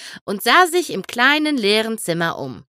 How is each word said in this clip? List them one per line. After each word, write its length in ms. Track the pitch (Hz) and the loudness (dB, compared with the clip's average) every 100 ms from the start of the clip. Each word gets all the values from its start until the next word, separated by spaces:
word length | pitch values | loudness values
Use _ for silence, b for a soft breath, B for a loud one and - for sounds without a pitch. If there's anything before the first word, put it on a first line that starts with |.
| B B | B B
und 180 | - 202 | -8 -4
sah 240 | 233 311 359 | 2 4 4
sich 240 | 349 311 | 2 -2
im 120 | 190 | -6
kleinen, 560 | - 233 254 302 302 277 | -6 2 2 4 0 0
leeren 400 | 202 214 220 220 | 2 2 0 -4
Zimmer 400 | - 165 170 - | -4 -2 -2 -4
um. 260 | 131 104 - | -8 -12 -18